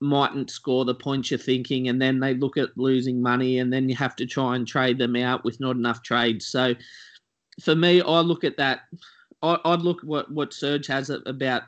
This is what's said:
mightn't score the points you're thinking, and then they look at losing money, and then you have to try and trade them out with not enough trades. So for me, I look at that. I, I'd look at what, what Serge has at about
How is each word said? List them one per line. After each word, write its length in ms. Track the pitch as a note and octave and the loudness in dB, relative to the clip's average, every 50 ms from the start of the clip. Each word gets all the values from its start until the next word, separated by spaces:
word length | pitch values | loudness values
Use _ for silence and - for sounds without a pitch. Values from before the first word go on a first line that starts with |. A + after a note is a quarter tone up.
mightn't 500 | C#3+ C#3+ C#3+ C#3 C#3 B2+ - C#3 B2+ A#2 | -2 0 2 2 2 0 -2 -6 -8 -8
score 340 | - - - - B2+ B2+ C3 | -10 -10 -4 0 0 0 2
the 100 | B2 A#2+ | 0 -2
points 360 | B2 - C#3+ C3+ C3+ B2 - | -4 -4 -4 -4 -2 -2 -4
you're 80 | C#3 A#2+ | -4 -4
thinking, 500 | - - C3 B2+ B2 - C#3 C3 B2+ B2+ | -2 -2 -2 -2 -2 -2 -4 -2 0 0
and 120 | B2 C3 | 0 2
then 180 | C3+ C3 C3 C3 | 2 2 2 2
they 160 | C3 C3+ C3 | 0 0 0
look 220 | B2+ C#3 C3 - | 0 -2 -2 0
at 200 | D3 C3+ - - | -2 -2 -2 -2
losing 460 | - B2+ C3 C3+ C3 B2 C3 B2+ B2 B2 | -2 0 2 2 2 2 0 0 0 2
money, 360 | B2 B2 B2+ C3 B2+ C3 B2+ | 2 2 2 2 2 2 2
and 140 | B2+ B2 C3 | 0 0 0
then 160 | C3+ C3 C3 | 0 0 0
you 60 | B2+ | 0
have 220 | A#2 C#3 B2+ - | 0 -2 -4 -4
to 100 | - D3+ | -6 -8
try 300 | B2 - C#3+ C3+ B2 B2 | -4 -2 -2 0 0 0
and 100 | B2+ A#2+ | -2 -4
trade 320 | A2+ - C#3+ C3 B2+ B2 C3 | -2 -2 0 2 2 2 2
them 160 | B2 A#2+ A#2+ | 0 0 0
out 300 | A#2+ B2 B2 B2+ - - | 0 0 0 0 0 -2
with 160 | A#2+ A#2 - | -4 -6 -4
not 160 | C3+ C3 B2+ | -4 -2 -2
enough 260 | B2 A#2 A#2+ A#2 A#2 - | 0 0 -2 -2 -4 -4
trades. 440 | - B2 A#2+ A#2+ A#2 A2+ G#2+ - | -2 0 2 2 2 0 -2 -4
So 280 | - - C3 B2+ B2+ A#2+ A#2+ - - - - - - - - _ _ _ _ _ _ - - | -4 -2 0 2 2 0 -2 -6 -20 -20 -20 -20 -20 -20 -20 _ _ _ _ _ _ -16 -6
for 160 | - - D#3 | 0 2 2
me, 240 | D#3+ E3+ F3 F3 F3+ | 4 6 6 6 6
I 200 | E3+ - D#3+ E3+ | 6 6 4 4
look 220 | E3 E3+ E3 E3+ - | 4 2 0 0 -2
at 140 | D3 - | -4 -2
that. 240 | - C#3 C3+ B2+ - - - - E3+ - - - _ - _ - - - | 0 0 0 0 -2 -6 -16 -20 -20 -20 -20 -20 _ -20 _ -10 -4 0
I, 160 | D#3+ E3+ E3 - | 0 0 2 2
I'd 180 | E3 F3 E3+ E3+ | 2 2 2 2
look 160 | F3 E3+ F3 | 0 0 -2
at 60 | - | -4
what, 260 | D3+ D3+ C#3+ - - | -4 -4 -4 -4 -4
what 240 | C#3+ D3+ C#3+ C#3 - | -4 -4 -4 -4 -4
Serge 320 | - - C#3 C#3+ D3 C#3+ | -4 -2 -2 -2 -2 -2
has 240 | - C3+ C3+ C3+ C#3 | -2 -4 -4 -2 -4
at 100 | C#3+ - - | -6 -8 -6
about 380 | - C3 C3 C#3 C3 B2 A#2+ - | -8 -6 -4 -2 -2 -2 -2 -4